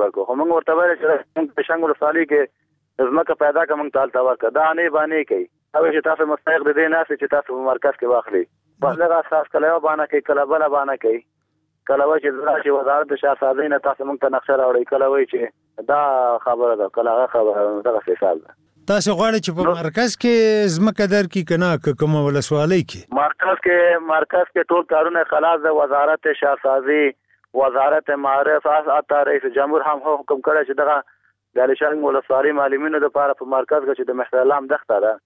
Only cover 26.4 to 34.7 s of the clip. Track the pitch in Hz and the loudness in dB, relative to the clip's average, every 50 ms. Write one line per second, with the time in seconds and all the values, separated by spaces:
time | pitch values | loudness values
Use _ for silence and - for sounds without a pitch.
26.4 | 147 143 139 - - 135 135 135 131 139 151 151 147 139 - _ _ _ _ _ | 0 0 0 0 0 0 0 0 0 0 2 2 2 0 0 _ _ _ _ _
27.4 | _ _ - 127 139 135 123 135 135 143 151 156 147 - 147 143 139 135 135 139 | _ _ -2 0 0 0 2 2 2 2 2 0 0 -2 -4 -2 0 0 0 2
28.4 | 143 151 151 151 - 151 151 156 151 156 139 151 147 - 151 147 143 143 147 139 | 2 2 2 0 2 2 2 2 2 2 0 0 0 0 0 2 2 2 0 0
29.4 | 135 131 120 135 139 147 151 156 135 151 151 139 131 156 151 143 143 - 147 135 | -2 -2 0 0 0 2 2 0 2 0 -2 -2 0 -2 -2 -2 0 -2 -4 -2
30.4 | 127 147 151 156 147 127 139 135 147 147 151 143 - _ _ _ _ _ _ _ | 0 0 0 0 0 -2 -2 0 0 2 0 0 -2 _ _ _ _ _ _ _
31.4 | _ _ - 120 127 131 147 - 151 151 151 151 143 143 139 139 - - 135 131 | _ _ 0 2 2 2 2 2 0 -2 -2 0 -2 0 0 0 0 0 0 2
32.4 | 139 151 151 143 139 139 139 139 151 156 156 151 147 143 - 143 143 139 135 - | 2 2 0 0 0 0 0 -2 -2 -2 -2 0 -2 0 0 0 0 0 -2 -4
33.4 | 131 127 135 131 127 - 151 151 135 135 135 127 127 117 127 127 123 - - 127 | -4 -4 -2 -2 0 0 0 0 0 -2 -2 -2 -2 -4 -4 -4 -4 -2 0 2
34.4 | 127 135 143 143 135 131 | 2 2 2 0 -2 -4